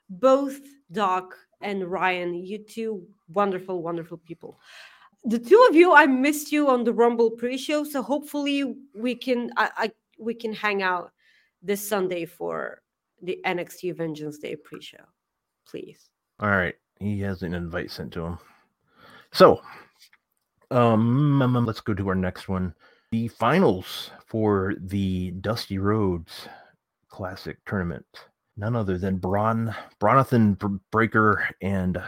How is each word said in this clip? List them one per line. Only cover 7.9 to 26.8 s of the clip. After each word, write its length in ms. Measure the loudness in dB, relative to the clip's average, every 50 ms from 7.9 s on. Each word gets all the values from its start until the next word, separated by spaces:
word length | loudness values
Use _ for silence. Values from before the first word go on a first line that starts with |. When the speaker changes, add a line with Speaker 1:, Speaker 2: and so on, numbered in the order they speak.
| -6 -6
Speaker 1:
hopefully 720 | -4 -2 -4 -4 -4 -6 -8 -6 -4 -2 -2 -2 -2 -4 -8 -12 -16 -20 -14
we 200 | -6 -6 -6 -6
can, 360 | -4 -4 -4 -2 -2 -2 -6 -2 -2
I, 120 | -2 -2 -2
I, 160 | -4 -6 -6 -6 _ _ _ _ -12
we 160 | -8 -8 -8
can 200 | -6 -6 -8 -8
hang 280 | -4 -4 -2 -2 0
out 300 | -2 -2 -2 -4 -6 -10 _ _ _ _ _ _ _ _ _ _
this 240 | -6 -6 -6 -6 -4
Sunday 400 | -4 -2 -2 -2 -2 -4 -6 -8
for 560 | -10 -10 -10 -8 -8 -6 -6 -8 -10 -12 _ _ _ _ _ _ _ _ _
the 220 | -10 -10 -8 -6 -4
N 160 | -6 -4 -4
X 160 | -8 -10 -14 -10
T 100 | -10 -10
Vengeance 460 | -8 -6 -8 -8 -8 -8 -10 -12 -12 -12
Day 180 | -12 -12 -12
pre-show, 480 | -12 _ -20 -20 -20 -18 -20 -20 -20 -20 _ _ _ _ _ _ _ _ _ _ _ _ _
please. 420 | -16 -16 -16 -16 -20 _ _ _ _ _ _ _ _ -6
Speaker 2:
All 100 | -2 0
right. 240 | 0 0 0 -2 -6 _ _ _ _ -8
He 180 | -6 -6 -4 -4
has 240 | -4 -6 -6 -6 -6
an 100 | -6 -6
invite 380 | -6 -8 -6 -8 -8 -8 -8
sent 220 | -12 -12 -12 -10 -10
to 100 | -8 -8
him. 120 | -8 -8 -10 -14 _ _ _ _ _ _ _ _ _ _ _ -20 -20 -20 -20 -20 _ 4
So, 280 | 8 8 8 8 6 -2 -18 -20 -20 -20 _ _ _ _ _ _ _ _ _ _ _ _ _ _ _ _ -2
um, 720 | 2 4 4 4 4 4 4 4 4 4 4 4 4 4
um, 140 | 2 2 2 2
um, 80 | 2
let's 160 | 0 -2 -4
go 120 | -4 -4 -4
to 140 | -2 0 -2
our 80 | 0
next 320 | 0 0 -2 -4 -8 -8 -4
one. 260 | -4 -4 -4 -4 -8 _ _ _ _ _ _ -6
The 160 | -4 -4 -4 -4
finals 840 | -4 -2 0 2 4 4 4 4 2 0 -4 -10 -12 -14 -14 -14 -18 -20 -20
for 480 | _ -4 -2 0 2 2 2 0 -2 -4 -6
the 520 | -8 -6 -4 -2 -2 -2 -2 -2 -4 -6 -8 -6
Dusty 360 | -4 -4 -4 -4 -6 -6 -6 -4
Rhodes 680 | 0 0 0 2 0 0 -2 -4 -6 -12 -18 -18 -18 -20 -20 -20 -20 _ _ _